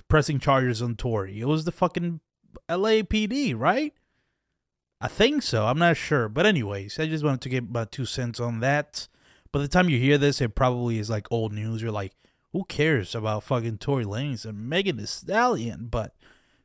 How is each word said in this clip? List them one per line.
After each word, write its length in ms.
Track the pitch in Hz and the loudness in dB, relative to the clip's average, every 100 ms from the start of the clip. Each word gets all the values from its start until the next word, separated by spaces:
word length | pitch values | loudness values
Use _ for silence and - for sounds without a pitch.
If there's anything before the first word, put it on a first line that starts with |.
| - | 2
pressing 320 | 156 143 143 | 2 4 0
charges 420 | - 135 127 113 | 2 4 2 0
on 140 | 120 113 | -4 -4
Tory. 440 | 123 110 95 101 | -2 -2 -4 -4
It 60 | 123 | 0
was 180 | 156 | 0
the 80 | 160 | -2
fucking 480 | - 180 - 170 165 _ _ _ - - | 0 0 0 -4 -6 _ _ _ -16 -6
L 200 | 175 214 | 0 4
A 160 | 220 | 2
P 240 | 196 214 214 | 2 0 0
D, 260 | 262 254 | 0 0
right? 400 | 113 139 233 302 _ _ _ _ _ _ _ _ _ _ - | 2 2 2 0 _ _ _ _ _ _ _ _ _ _ -8
I 80 | 113 | -6
think 360 | - 233 302 | 2 4 4
so. 240 | - 113 107 | 0 0 2
I'm 100 | 143 | 4
not 180 | 175 160 | 4 2
sure. 320 | - 147 110 | 0 0 0
But 200 | 117 202 | 2 2
anyways, 500 | 175 104 101 98 - | 2 0 -6 -8 -6
I 80 | 160 | -4
just 180 | 156 | 0
wanted 180 | 147 131 | 0 -2
to 80 | 135 | -2
get 200 | 127 117 | -4 -4
my 160 | 120 113 | -6 -6
two 200 | - 120 | -6 -6
cents 340 | - 120 113 | -4 -6 -4
on 220 | 120 113 | -6 0
that. 460 | 127 147 143 - - _ _ _ _ | 2 2 0 -10 -14 _ _ _ _
By 80 | 143 | -2
the 80 | 143 | 2
time 220 | 180 180 | 4 6
you 100 | 131 | 4
hear 180 | 131 143 | 4 6
this, 240 | 143 135 | 4 2
it 140 | 120 - | 0 2
probably 420 | 127 123 120 113 | 2 2 -2 -2
is, 100 | 104 | -2
like, 200 | 110 - | -4 -2
old 240 | 117 110 | -2 -2
news. 300 | 104 110 113 | -4 -4 -4
You're 80 | 113 | -4
like, 220 | 104 98 _ _ _ _ | -4 -6 _ _ _ _
"Who 120 | 185 | -6
cares 500 | 190 - 156 139 92 | -4 0 2 2 0
about 300 | 120 107 107 | -4 -4 -4
fucking 340 | - 127 117 110 | -2 -2 -2 -6
Tory 280 | - 139 104 | -4 -2 -2
Lanez 380 | 107 147 120 | -4 -6 -6
and 240 | 113 104 113 | -8 -10 -4
Megan 300 | 170 196 120 | -2 -2 -4
Thee 80 | 104 | -6
Stallion?" 840 | - - 202 247 185 117 - 117 | -8 -2 2 2 0 -4 -8 -6
But 240 | 113 104 _ _ _ _ _ | -6 -6 _ _ _ _ _